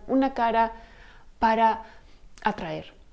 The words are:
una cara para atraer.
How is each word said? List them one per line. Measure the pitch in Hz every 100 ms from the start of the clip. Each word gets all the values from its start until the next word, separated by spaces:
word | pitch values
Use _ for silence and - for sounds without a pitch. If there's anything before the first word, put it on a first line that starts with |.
| -
una | 262 269
cara | 269 233 226 226 - - - - - - -
para | 226 226 226 220 - - - - - -
atraer. | 214 202 175 156 - - -